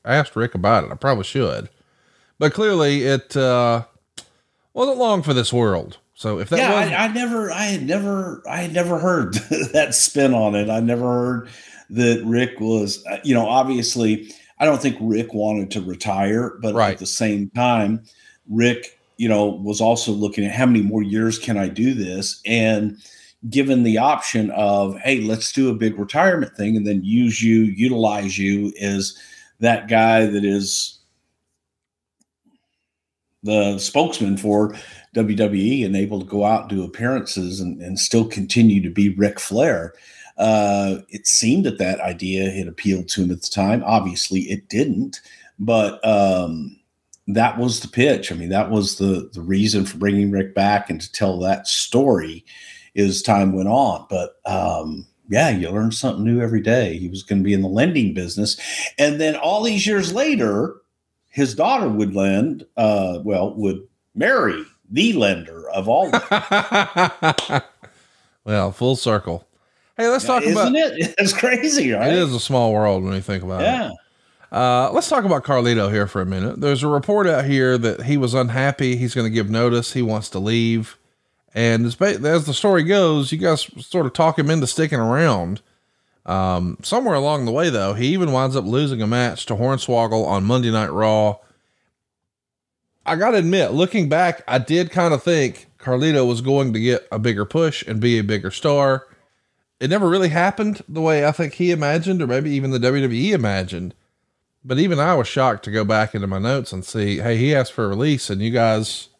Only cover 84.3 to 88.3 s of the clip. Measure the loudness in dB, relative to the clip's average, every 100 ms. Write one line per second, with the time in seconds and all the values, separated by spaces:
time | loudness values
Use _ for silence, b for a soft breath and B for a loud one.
84.3 | 2 2 2 0 -2 -2 0 0 2 2
85.3 | 2 -2 -8 -12 _ _ _ _ _ -4
86.3 | -2 0 0 -2 -6 -4 -2 0 0 0
87.3 | 0 0 0 0 0 -2 0 0 0 0